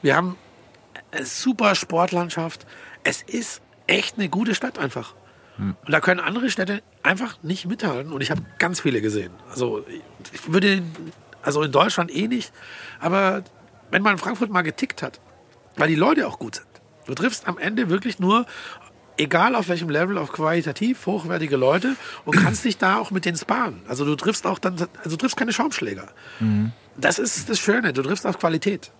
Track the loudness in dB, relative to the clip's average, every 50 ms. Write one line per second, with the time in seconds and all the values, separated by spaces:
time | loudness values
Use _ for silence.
0 | 4 4 4 4 2 0 -4 -8 -16 -20 -20 -20 -20 -20 -20 -20 -20 _ _ -20
1 | -18 _ -8 -8 -6 -6 -6 0 0 0 2 4 4 4 4 2 0 0 2 2
2 | 4 4 2 0 0 0 -2 -4 -4 -4 -6 -10 -18 -20 -20 -20 -20 -20 -20 -4
3 | _ -2 -2 -2 -6 -6 -4 -4 -4 -4 -8 -10 -14 _ _ _ _ 0 2 2
4 | 2 -2 -2 -2 -2 -2 0 0 0 0 0 -2 -2 -6 -4 -4 -6 -4 -4 -6
5 | -10 -10 -16 -20 -20 -20 -20 -20 -20 -20 -10 -6 -4 -4 -4 -6 -4 2 2 2
6 | 4 4 2 2 0 -2 -2 0 0 0 0 -2 -2 -2 -2 -6 -6 _ _ _
7 | _ 0 0 0 -2 -8 -8 -10 -4 -4 -4 -4 -2 -6 -6 -2 -2 -2 -2 -2
8 | -6 -6 -6 -4 -2 -2 -2 -2 -4 -6 -4 -2 -2 -2 -2 0 0 0 0 2
9 | 0 0 -2 -2 -4 -6 -12 -18 -20 -12 -4 -2 -2 -2 -2 -4 -6 -10 -14 -16
10 | -16 -18 -20 -20 -18 -16 -14 -12 -6 0 2 4 4 4 2 2 0 -6 -10 -12
11 | -14 -14 -16 -18 -20 -20 -20 -6 -4 -2 0 0 0 4 4 4 4 4 2 0
12 | -2 -2 -2 -2 -2 0 -2 -4 -4 -6 -14 -20 -20 -18 -16 -16 -16 -16 -14 -4
13 | -2 2 2 4 4 4 2 0 -4 -10 -20 -20 -20 -20 -20 -20 -10 -2 0 2
14 | 4 4 2 2 0 -4 0 0 -2 2 2 0 0 0 -2 -2 -4 -4 -4 -8
15 | -8 -10 -10 -14 _ -20 -20 -20 _ _ _ _ _ -18 _ 0 2 2 4 4
16 | 4 4 4 4 2 -2 -4 -8 -10 -10 -10 -12 -14 _ _ -20 _ _ _ _
17 | -10 -8 -6 0 0 0 -2 -2 -6 -6 -6 -2 -4 -2 0 0 2 2 2 0
18 | 0 -2 -2 0 2 4 4 4 2 0 -8 -16 -14 -16 -16 -18 -20 -20 -20 -20
19 | -20 -16 -2 0 0 4 4 4 4 4 4 2 0 0 -2 -2 0 0 2 2
20 | 2 2 0 -2 -4 -4 -4 -2 0 2 2 2 0 -2 -2 0 0 0 0 0
21 | -2 -2 -2 -2 -2 -2 -2 -2 0 0 2 4 4 4 4 4 2 0 -2 -4
22 | -8 -14 -14 -10 -6 2 4 6 6 6 4 2 0 -2 0 2 2 2 2 2
23 | 0 -2 -4 -2 -2 -2 -4 -4 0 0 0 0 0 -2 -4 -8 -8 -8 -4 -2
24 | 0 0 0 0 0 -2 -2 0 -2 -2 -2 0 -2 -4 -2 -2 -4 -6 -6 -12
25 | -8 -6 -4 -2 -2 -2 0 0 -2 -2 0 0 0 0 0 -2 -4 -4 -6 -8
26 | -10 -16 -18 -20 -20 -20 -6 -2 0 2 4 2 2 0 -4 -10 -20 -20 -12 0
27 | 0 2 2 2 0 0 -2 -4 -2 -2 -2 0 2 2 2 4 2 0 0 0
28 | 0 0 -2 -2 0 -4 -2 0 0 0 0 2 0 0 -2 -2 -6 -12 _